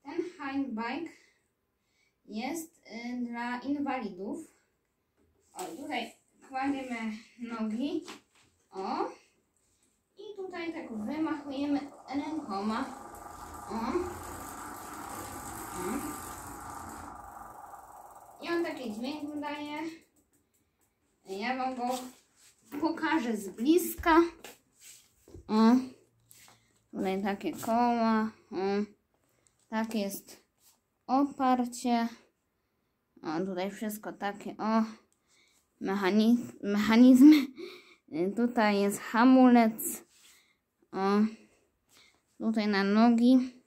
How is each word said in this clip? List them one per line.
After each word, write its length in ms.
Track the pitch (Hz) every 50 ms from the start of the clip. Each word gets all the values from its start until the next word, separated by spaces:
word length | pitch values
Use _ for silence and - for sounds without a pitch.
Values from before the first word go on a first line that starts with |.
| _
Ten 180 | 285 320 339 - - -
handbajk 720 | - 294 277 269 277 262 233 220 214 233 240 254 330 339 311 - _ _ _ _ _ _ _ _ _ _ _ _ _ _ _ _ _ _ _ _ _ _
jest, 560 | - 208 214 247 285 330 330 320 - _ _ _
e, 320 | - - 226 240 240 247
dla 420 | 247 247 233 233 233 240 240 247 -
inwalidów. 760 | - 269 285 285 285 269 262 262 220 190 180 175 196 233 311 339 320 - _ _ _ _ _ _ _ _ _ _ _ _ _ _ _ _ _ _ _ _ _
O, 100 | - 370
tutaj 500 | - 165 - 294 294 277 233 220 233 - _ _ _ _ _ - -
kładziemy 640 | 262 262 269 277 277 269 262 254 240 226 220 220 214 214 - - _ 233
nogi. 640 | 240 226 233 220 220 220 214 240 285 302 349 330 - - - - _ _ _ _ _ _ _ _ _ _
O. 380 | - 190 190 214 262 302 381 508 - - _ _ _ _ _ _ _ _ _ _ _ _ _ _ _ _ _ _ _
I 180 | - 403 427 403
tutaj 380 | 392 370 359 359 339 330 330 320
tak 200 | 285 247 247 233
wymachujemy 840 | 214 208 247 294 311 320 311 311 285 285 294 269 269 285 294 285 277 - - - - - - 269
rękoma. 720 | 285 302 302 320 311 - - 196 196 202 214 220 240 269 - - - - - - - - - - - - - - - - -
O. 60 | - 220 226 262 339 349 370 - - - - - - - - - - - - - - - - - - - - - - - - - - - - - - - - - -
O. 440 | 180 180 190 240 294 302 - - - - - - - - - - - - - - - - - - - - - - - - - - - - - - - - - - - - - - - - - - - - - - -
I 80 | 294 330
on 140 | 339 339 339
taki 300 | 311 285 277 254 220 208
dźwięk 400 | 220 240 277 302 302 294 294 302
wydaje. 440 | 294 285 294 294 294 294 294 294 302 320 330 - - _ _ _ _ _ _ _ _ _ _ _ _ _ _ _ _ _ _ _ _ _ _ _ _ _
Ja 320 | 190 190 196 214 247 262
wam 180 | 262 254 262 254
go 80 | 240 240 247 254 254 254 - - _ _ _ _ _ _ - _ _ _ _ - 294
pokażę 560 | 320 302 320 - - 294 302 320 233 240 220
z 120 | 196 190 190
bliska. 720 | - - 226 294 330 359 339 - - - - 349 320 330 339 339 - - - - - _ _ _ _ _ - - - - _ _ _ _ _ - - - -
O. 280 | - 214 220 220 226 247 262 254 - - _ _ _ _ _ _ _ - - - - - _ _ _ _ _ _ _
Tutaj 320 | - 220 202 190 190 196 196
takie 300 | 202 202 202 - 156 151
koła. 800 | - - - 226 233 240 240 240 233 226 226 220 220 220 220 - _ _ _
O. 40 | - 175 190 196 202 202 208 208 - _ _ _ _ _ _ _ _ _ _ _ _ _ _ _
Tak 260 | 226 220 226 220 233
jest 480 | 220 202 196 196 - - - - - _ _ _ _ _ _ _ _ _ _ _ _ _
oparcie. 1000 | - 247 269 285 277 - - 269 254 254 247 247 247 - - - 247 240 233 233 233 - - _ _ _ _ _ _ _ _ _ _ _ _ _ _ _ _ _ _ _ - -
O, 220 | 156 156 165 185
tutaj 260 | 190 185 175 185 202
wszystko 420 | 196 - 233 214 208 - - 190 170
takie, 420 | - 202 202 202 208 - 202 -
o. 260 | - 196 220 220 226 220 220 - - _ _ _ _ _ _ _ _ _ _ _ _ _ _ _ _
Mechani-, 560 | - 190 196 202 196 185 196 214 214 226 240 240 - - - - -
mechanizmy. 720 | 202 208 208 208 214 220 226 247 254 262 247 269 302 311 294 254 - - - - - - - - _ - _ _ _ - 151 175 196 202
Tutaj 460 | 233 240 240 233 - 214 208 202 202
jest 180 | 202 202 202 -
hamulec. 1040 | - - - 220 240 262 262 262 254 247 240 240 226 220 220 - - - - - - _ _ _ _ - - _ _ _ _ _ _ _ _ _ _ _
O. 280 | - 190 190 196 202 208 214 220 - - - _ _ _ _ _ _ _ _ _ _ - _ _ _ _ _ _ _
Tutaj 300 | _ - 220 220 226 208
na 160 | 208 208 196 196
nogi. 800 | 196 202 220 226 240 233 226 240 247 262 254 254 - - - _